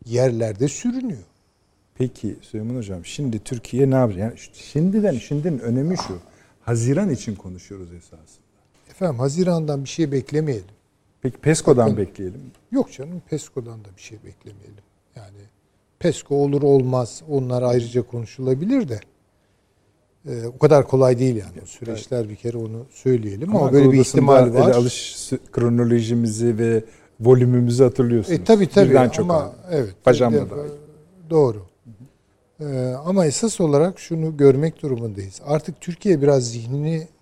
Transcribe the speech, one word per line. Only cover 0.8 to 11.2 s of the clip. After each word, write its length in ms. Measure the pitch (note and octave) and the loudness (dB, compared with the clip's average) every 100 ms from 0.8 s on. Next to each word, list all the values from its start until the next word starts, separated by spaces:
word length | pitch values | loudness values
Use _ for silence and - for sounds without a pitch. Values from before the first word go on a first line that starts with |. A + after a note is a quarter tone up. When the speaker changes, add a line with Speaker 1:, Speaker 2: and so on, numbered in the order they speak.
| B3 B3+ B3+ A#2+ - _ _ _ _ _ _ - | -8 -6 -8 -10 -16 _ _ _ _ _ _ -8
Speaker 2:
Peki 400 | B2+ - G#2+ - | -8 -6 -12 -12
Süleyman 340 | - A2 A2 B2+ | -12 -10 -8 -8
Hocam, 300 | G2+ F2+ F2 | -10 -12 -14
şimdi 340 | - C#3+ G#2+ | -8 -6 -6
Türkiye 500 | - A#2+ - B2 C#3 | -8 -12 -6 0 2
ne 60 | C3 | 2
yapacak? 240 | A#2+ F#2 | 0 -2
Yani 160 | A2 - | -6 -8
şu-, 160 | - | -20
şimdiden, 600 | - - D3 F3+ G#3+ G3+ B2+ | -20 -8 -2 0 0 0 -2
şimdinin 420 | - D3 F3 C3+ | -4 -4 -4 -4
önemi 380 | A#2 B2 D3+ F3+ | -4 -2 -2 -4
şu. 220 | - F2+ - _ _ _ | -8 -12 -16 _ _ _
Haziran 480 | - A#2 A#2+ C#3+ G3+ | -4 -2 0 0 0
için 260 | A#2+ - G2+ | -4 -6 -12
konuşuyoruz 580 | F#2 F2+ - G2 F2 | -12 -18 -18 -18 -18
esasında. 540 | E2+ - E2 D#2+ _ _ _ _ _ _ | -20 -20 -20 _ _ _ _ _ _ _
Speaker 1:
Efendim, 300 | - F3+ A#2+ | -6 -4 -2
Haziran'dan 640 | C3+ D#3 F#3 E3+ D3+ C#3 | -2 0 0 0 -2 -4
bir 60 | C3+ | -6
şey 220 | - D#3 | -4 -2
beklemeyelim. 540 | C#3 - D3+ D#3 A2+ F#2 _ _ _ _ _ | -2 -4 -4 -4 -4 -8 _ _ _ _ _